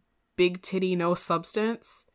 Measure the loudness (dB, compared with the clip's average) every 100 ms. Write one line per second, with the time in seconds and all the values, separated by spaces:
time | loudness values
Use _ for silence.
0 | _ _ _ 0 0 0 -6 -4 -2 -2
1 | -2 0 0 0 -2 -2 -4 0 2 2
2 | 0